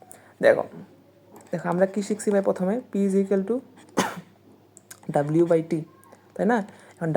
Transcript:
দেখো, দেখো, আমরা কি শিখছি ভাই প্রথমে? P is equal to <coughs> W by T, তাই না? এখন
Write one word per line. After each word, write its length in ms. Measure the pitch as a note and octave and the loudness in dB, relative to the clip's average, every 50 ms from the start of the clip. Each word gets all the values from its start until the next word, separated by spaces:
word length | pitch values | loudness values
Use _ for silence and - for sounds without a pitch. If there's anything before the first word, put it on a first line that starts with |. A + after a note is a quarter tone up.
| - - - - - - - - - | -20 -20 -20 -20 -20 -20 -6 2 4
দেখো, 200 | A#2 - - - - - - - - - - - _ _ _ _ - - - - - | 4 4 4 2 -6 -10 -18 -20 -20 -20 -20 -20 _ _ _ _ -20 -20 -20 -16 -10
দেখো, 140 | - E3+ D#3 F3 F3 | -10 -8 -4 -2 0
আমরা 120 | F3 F#3+ F#3+ - | 2 0 0 0
কি 80 | G#3+ G3 - | -2 -4 -4
শিখছি 220 | G#3+ G3+ - G#3+ G3+ | -4 -4 -2 0 0
ভাই 100 | G3 G3 G3+ | 2 2 0
প্রথমে? 280 | G3 - F#3+ F#3 G#3 B3 B3+ - | 0 0 0 -2 -2 -2 -4 -4
P 20 | - G3 G3+ G3 | -2 0 0 2
is 60 | F#3+ G3 | 2 2
equal 220 | G3 G3 G3+ G3 F#3+ G3 | 2 2 2 0 0 0
to 60 | A3+ C4 - - - - - - - - - - - - - - - | -4 -4 -6 -10 -20 -20 -20 -10 -6 -6 -4 -4 -6 -12 -16 -18 -20
<coughs> 1080 | _ _ - - - _ _ - - - - - - - - D#3 D3+ D3 D3 D3+ E3 | _ _ -20 -20 -20 _ _ -20 -20 -20 -20 -20 -16 -8 -4 -2 -2 0 2 2 2
W 40 | E3+ E3+ | 4 4
by 100 | F3 E3 D#3+ E3 | 4 2 0 0
T, 20 | F3 D#3+ D#3 - - - - - - - - - - | -4 -6 -6 -8 -14 -20 -20 -20 -20 -20 -20 -12 -6
তাই 100 | - F3+ G3+ | -2 0 2
না? 60 | B3 A3+ G3 - - - - - - | 2 0 -2 -4 -12 -20 -20 -20 -12
এখন 140 | - E3+ E3 D3+ | -6 -2 2 4